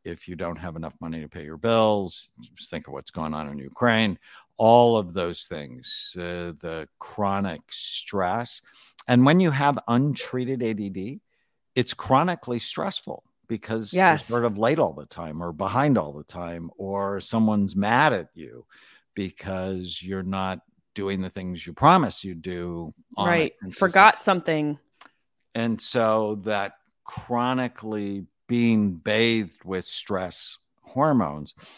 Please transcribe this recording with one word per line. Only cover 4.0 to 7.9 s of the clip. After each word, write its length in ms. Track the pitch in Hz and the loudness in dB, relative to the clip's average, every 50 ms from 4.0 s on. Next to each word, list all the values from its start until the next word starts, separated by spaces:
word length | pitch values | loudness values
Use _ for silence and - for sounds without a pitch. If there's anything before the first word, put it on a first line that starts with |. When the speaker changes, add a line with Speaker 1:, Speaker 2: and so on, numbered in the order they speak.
| 110 101 90 - _ - - - - _ _ | 2 2 0 -4 _ -20 -20 -20 -20 _ _
Speaker 1:
all 420 | - 113 113 117 120 120 117 113 107 | 4 6 8 8 8 8 6 4 2
of 160 | 95 87 85 | 0 -2 -2
those 300 | 95 87 87 85 - - | -4 -2 -2 -4 -6 -8
things, 720 | - 87 76 73 64 62 - - - - - - - - 90 | -8 -8 -10 -10 -10 -14 -14 -10 -8 -8 -8 -8 -8 -8 -8
uh, 340 | 87 87 87 87 87 87 80 - | -8 -8 -6 -6 -8 -8 -10 -10
the 260 | - 82 80 80 76 - _ - | -10 -8 -8 -8 -10 -12 _ -18
chronic 640 | - - - - 104 - 98 98 98 92 80 76 _ - | -18 -10 -4 -2 0 0 2 0 -2 -2 -4 -8 _ -16
stress. 880 | - - - - | -14 -12 -10 -10